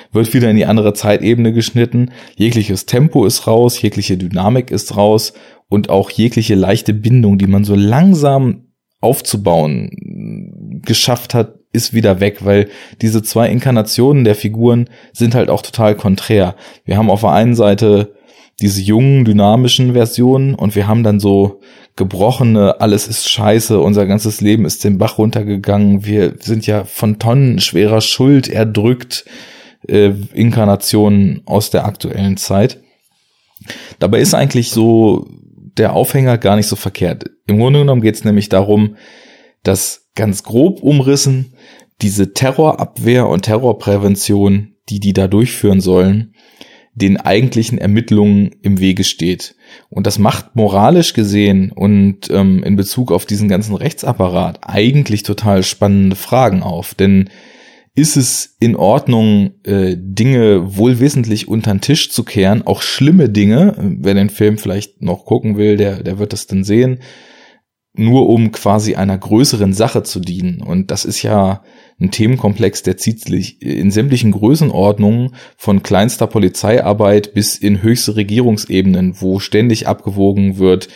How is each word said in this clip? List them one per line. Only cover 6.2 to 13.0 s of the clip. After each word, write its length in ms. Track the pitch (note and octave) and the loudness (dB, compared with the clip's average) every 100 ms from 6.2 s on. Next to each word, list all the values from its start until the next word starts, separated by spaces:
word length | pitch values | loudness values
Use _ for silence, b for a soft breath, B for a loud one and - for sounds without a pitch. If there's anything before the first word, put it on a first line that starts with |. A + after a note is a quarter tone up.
| A2+ A#2 G#2+ | 0 0 0
leichte 400 | G2 F2+ A2 - | 0 2 0 -2
Bindung, 440 | G#2+ A2+ B2+ G#2+ G2 | -2 2 4 4 2
die 80 | G2 | 2
man 160 | G2 | 2
so 100 | G2+ | 2
langsam 920 | G2+ G2+ B2+ F#3+ E3+ C#3+ C3+ B2+ - _ _ _ _ | 2 2 4 4 4 2 2 0 -4 _ _ _ _
aufzubauen 1800 | A2 C#3+ - G#2+ F#2+ E2 D2+ B1 G1+ - G1+ G1+ A1 G#1+ G1+ G1+ - - | -2 -2 -4 -4 0 0 0 -4 -8 -14 -16 -14 -14 -14 -16 -18 -16 -10
geschafft 500 | - A#2 - A#2+ - | -4 -2 0 -4 -2
hat, 220 | A#2+ G#2+ - _ | -2 -2 -8 _
ist 200 | A#2 - | -6 -2
wieder 280 | A2+ G#2 F#2 | 0 0 2
weg, 240 | G2+ - | -2 -2
weil 240 | F#2+ G2+ G2+ B B B | 0 0 0 B B B